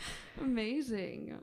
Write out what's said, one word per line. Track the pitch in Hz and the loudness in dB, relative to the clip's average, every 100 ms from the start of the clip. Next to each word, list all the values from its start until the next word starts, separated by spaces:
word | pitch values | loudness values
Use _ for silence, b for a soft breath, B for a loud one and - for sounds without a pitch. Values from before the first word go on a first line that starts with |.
| B B B B | B B B B
Amazing. | 262 233 214 285 262 208 180 - - - | 2 4 4 2 2 0 0 -2 -6 -8